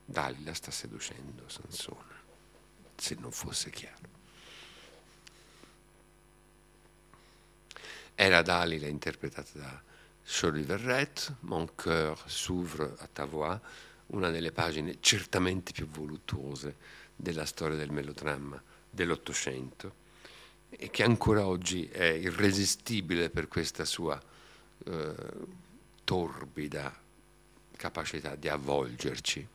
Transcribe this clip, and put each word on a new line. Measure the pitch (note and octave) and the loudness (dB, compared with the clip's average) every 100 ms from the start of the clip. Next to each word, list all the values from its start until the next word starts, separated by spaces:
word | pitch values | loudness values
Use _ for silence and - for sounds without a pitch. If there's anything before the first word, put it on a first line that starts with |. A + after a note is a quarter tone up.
Dalila | - D#2+ C#2 C2 D2+ | -2 -2 -2 -4 -8
sta | E2 - | -8 -6
seducendo | - A1+ G#1+ - - - - - | -8 -8 -10 -10 -10 -14 -14 -14
Sansone, | - - - - - - - - - - - - - - - | -14 -10 -10 -10 -12 -16 -20 -20 -20 -20 -20 -20 -20 -20 -6
se | - - | -6 -4
non | B1 | -8
fosse | - - - - | -8 -6 -4 -6
chiaro. | - - - - - - - - - - - - - - - - - - - - - - - - - - - - - - - - - - - - - - - - - - - - | -10 -14 -16 -20 -20 -20 -20 -20 -18 -18 -20 -20 -20 -20 -20 -20 -20 -20 -20 -20 -20 -20 -20 -20 -20 -20 -20 -20 -20 -20 -20 -20 -20 -20 -20 -20 -20 -20 -20 -20 -16 -14 -16 -12
Era | - G2 F2 | 6 10 10
Dalila | E2+ F2 E2+ D#2+ D2 | 8 4 4 0 -2
interpretata | C#2+ E2 - - - D2 D2+ | -2 -4 -4 -8 -6 -12 -12
da | C#2 C#2+ - - - - - | -14 -14 -18 -20 -20 -20 -4
Shirley | - E2+ D#2 | 2 2 2
Verrett, | C#2+ G2+ B2 B2+ C#3+ - - C3+ | 0 0 2 2 2 -2 -6 -6
Mon | - F2 D#2+ | -2 -2 -2
cœur | - F2 E2 D#2 D#2 - | -2 2 4 4 -2 -4
s'ouvre | - - F2+ F2 D#2 D2+ - | -4 0 0 -2 -2 -4 -4
à | D#2 | -12
ta | - | -6
voix, | C#2+ D#2 D2+ G#2 - - - - - | -4 0 0 -2 -6 -18 -18 -20 -6
una | G#2 F2+ | 0 2
delle | E2 E2 | 2 0
pagine | - E2 D2+ D#2+ - | 0 0 2 -2 2
certamente | - G#2 - F#2+ F2+ F#2 - | 4 4 2 4 4 2 -4
più | - D#2 | -8 -6
voluttuose | D2+ D2+ D2+ - D2 C#2 C#2 C#2+ - - - - | -6 -8 -8 -4 -4 -4 -6 -8 -10 -20 -20 -20
della | - F2 D#2+ D2+ | -8 -4 -2 -4
storia | - D#2+ D2+ | -2 0 0
del | D2 | -2
melodramma | D2 C#2+ C#2+ D#2 C#2 C#2+ C2+ - - - | -2 -4 -4 -2 -2 -4 -10 -16 -20 -10
dell'Ottocento, | F#2 E2+ D#2+ - C#2 - C2 C2 - G2 - - - - - - - - | 0 2 2 0 -2 -2 -4 -8 -10 -14 -14 -20 -20 -20 -20 -20 -20 -20
e | - - | -12 -6
che | - | 4
ancora | A2+ A2+ - G#2+ G2 | 6 8 6 6 6
oggi | F2+ F2+ F2+ E2 | 2 0 -2 -4
è | - | 4
irresistibile | E2+ D#2+ F2+ E2+ G2 G2 F#2+ - - A2 E2 F2 E2 | 4 4 0 6 6 6 2 0 0 -2 2 2 2
per | E2+ D#2 | 0 0
questa | - D#2 - | 0 -2 -2
sua, | D#2 - E2 C#2 - - - - - - | -4 0 0 -2 -6 -20 -20 -20 -20 -14
eh, | - E2 D#2 D#2+ - - - - - - - - | -6 -4 -4 -6 -10 -10 -12 -14 -20 -20 -20 -8
torbida | - F#2 E2 C#2 C#2 - D2 D#2 C#2+ - - - - - - - - - | 0 2 0 -4 -10 -6 -4 -4 -6 -8 -20 -20 -20 -20 -20 -20 -20 -8
capacità | F2 E2+ D2+ D#2+ D2 | -4 -4 -4 -4 -6
di | D2 D#2 | -4 -2
avvolgerci | D2 C#2 C#2+ B1+ A#1+ C#2 B1 - D2 - | 0 2 2 2 -2 -4 -2 -2 -2 -6